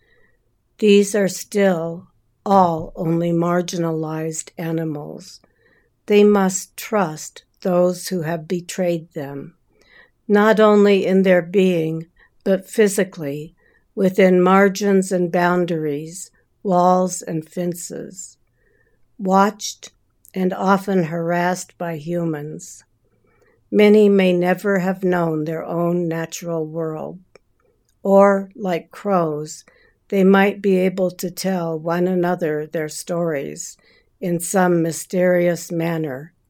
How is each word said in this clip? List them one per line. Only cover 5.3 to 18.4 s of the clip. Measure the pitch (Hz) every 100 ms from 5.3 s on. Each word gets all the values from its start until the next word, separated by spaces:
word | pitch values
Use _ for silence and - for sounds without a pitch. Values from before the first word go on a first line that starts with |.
| - _ _ _ _ _ _ -
They | 208
must | 208 202 190 190 - -
trust | - 214 170 156 - - _ _
those | 196 180 180 175 -
who | 185
have | 156 165 156
betrayed | 180 175 - 180 170 160
them, | 165 139 139 151 _ _ _ _ _ _ _ -
not | 208 214 214
only | 214 208 202 196 170
in | 190
their | 190 180
being, | 170 196 190 175 160 160 165 _ _ _ -
but | 190 -
physically, | - 208 202 185 180 143 147 156 _ _ _ _
within | - 190 185 185 180
margins | 180 190 202 196 202 196 190
and | 185 175
boundaries, | 180 175 180 175 165 156 143 160 180 - _ _ _
walls | - 180 180 185 185 180
and | - 160 -
fences. | 185 175 175 - - - 185 - _